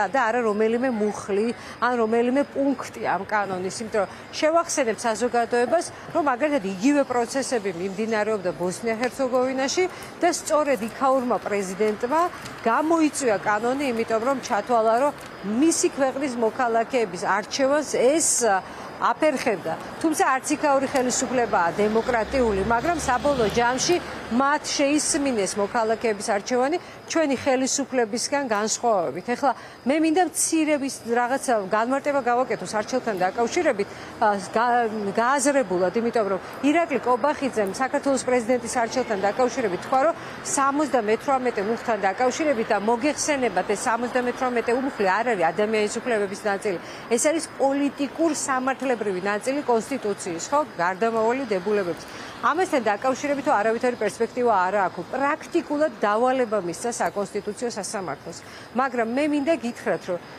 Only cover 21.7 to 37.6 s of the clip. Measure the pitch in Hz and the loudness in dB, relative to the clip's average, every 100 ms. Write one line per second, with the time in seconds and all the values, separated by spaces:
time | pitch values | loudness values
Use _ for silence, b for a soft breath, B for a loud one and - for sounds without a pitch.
21.7 | 165 208 220 226 240 214 269 240 196 196 | 2 2 2 2 0 2 2 2 2 2
22.7 | 233 262 339 262 247 254 277 214 185 233 | 2 2 0 0 0 2 2 2 2 2
23.7 | 254 254 349 - B - 233 269 294 - | 2 2 0 -2 B -2 2 2 2 0
24.7 | - 277 294 - 320 277 233 185 208 202 | 0 2 2 0 0 0 0 0 -2 -2
25.7 | 240 220 220 233 208 202 202 202 254 262 | 0 0 0 0 -2 0 -2 0 0 2
26.7 | 349 B B - 330 311 254 - 254 262 | 0 B B -4 0 2 0 2 2 2
27.7 | - 262 262 226 233 - 285 269 208 214 | -2 -2 0 0 -2 -2 -2 0 0 0
28.7 | - 240 208 160 143 - 240 277 226 B | 0 2 2 0 -4 -4 0 0 0 B
29.7 | B - 302 320 311 349 - - 320 302 | B 0 2 4 4 2 0 0 2 2
30.7 | 302 269 - 220 233 240 262 269 226 185 | 0 -2 -6 -2 0 0 0 0 0 2
31.7 | 214 233 269 285 277 240 240 254 220 180 | 0 2 0 0 0 2 2 0 -2 -4
32.7 | 214 214 262 247 196 180 190 233 330 320 | -4 -2 -2 -2 0 0 0 0 2 0
33.7 | 208 202 B B B 220 202 185 220 240 | 0 -2 B B B 2 2 -2 0 2
34.7 | 240 233 214 202 190 233 285 277 277 214 | 2 0 -2 -4 0 2 2 2 2 2
35.7 | 180 185 202 226 233 202 190 - B 277 | 2 2 2 0 2 0 -2 -4 B 2
36.7 | 311 330 269 240 247 285 302 269 214 | 4 2 0 2 2 2 0 -2 0